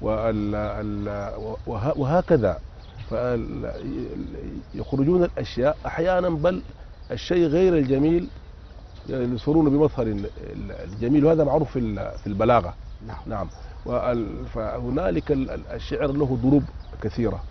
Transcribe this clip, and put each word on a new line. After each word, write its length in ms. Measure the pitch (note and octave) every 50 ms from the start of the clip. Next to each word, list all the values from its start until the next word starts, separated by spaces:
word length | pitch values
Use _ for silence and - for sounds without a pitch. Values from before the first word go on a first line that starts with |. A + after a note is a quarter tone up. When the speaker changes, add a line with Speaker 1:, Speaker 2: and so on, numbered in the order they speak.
| -
Speaker 1:
وال-، 520 | G#2+ A2 G#2+ A2 A2+ A2 G#2+ G#2 G#2 G#2
ال-، 1000 | G#2 G#2 G#2 G#2 G#2+ G#2+ G#2+ G#2 G2+ G2+ G#2 G2+ G2+ G2+ G#2+ - - A2 A2 A2 - -
وه-، 320 | - A#2 G#2 G#2+ D3 D#3+ D3
وهكذا. 600 | C3+ B2+ D#3+ F3+ F3+ - E3+ C3+ G#2+ F#2 E2 - - - - - - - - - - -
فال-، 640 | A2+ A#2 B2 B2 B2 A#2 A2+ A2+ - A#2 A2+ A2+ - - - C3 B2+ B2+ A#2+ - - - - - - - - - - - - - -
يخرجون 500 | - - - - C3 C#3 D3+ F3+ F3+ F3
الأشياء 520 | F3 - - B2+ - - A#2 B2 D3 D#3 - -
أحيانا، 420 | - - D#3 E3 F#3 F#3 F3+ F3+ F3+
بل 340 | E3 D3 D3+ F3 F#3+ F3+ - - - - - - - - - -
الشيء 360 | - A#2+ - - F3 F3+ E3+
غير 320 | D3+ C#3+ F3 F#3+ F#3 F3 D#3
الجميل 500 | C#3 B2+ C3+ C3+ D3 D#3+ E3+ F3 F3+ - - - - - - - - - - - - - - - - -
يصفرون 640 | C3 C3 B2 B2 B2+ A2+ - D3 D3+ E3 D#3 C#3+
بمظهر 360 | C#3 C#3+ D#3 C#3+ - - A#2
ال-، 240 | A2 G#2 G2+ G2+ G#2 - -
ال-، 320 | F#2 F#2+ G2+ G#2 G2+ G2 -
الجميل، 520 | - - F2 G2 G#2 A2+ B2 D3 D3+ C#3
وهذا 200 | D#3+ E3 D#3 D3+
معروف 260 | C3+ C3+ D#3+ D3+ -
في 80 | - C3
ال-، 400 | A#2+ A2 G#2 G2 G#2 G#2 - -
في 80 | -
البلاغة. 480 | G#2 G2+ F#2+ A2 A#2 B2 A2+ F2 - - - - - - - A2
Speaker 2:
نعم. 120 | A2 G#2+ - -
Speaker 1:
نعم. 220 | - A2 G2+ F#2 E2+ - - - - - - -
وال-، 600 | - B2 A#2+ - B2 B2 A#2+ A2 G#2+ A2 A#2 B2+ A#2 -
فهنالك 800 | A2+ A2 G#2+ A2+ B2 A#2+ A#2+ B2+ D3+ F3+ F#3+ E3+ D#3 - - D3
ال-، 180 | C3+ C3 -
ال-، 160 | C3 A#2+ -
الشعر 400 | - - A#2 - - D3+ A#2 D3
له 320 | C#3 C#3 D3 D3+ B2+ C3 A#2 A#2+
ضروب 200 | C3 C#3+ C#3+ - - - - - - - - -
كثيرة، 400 | G#2 - A#2 A#2 G#2 F#2 F#2 - -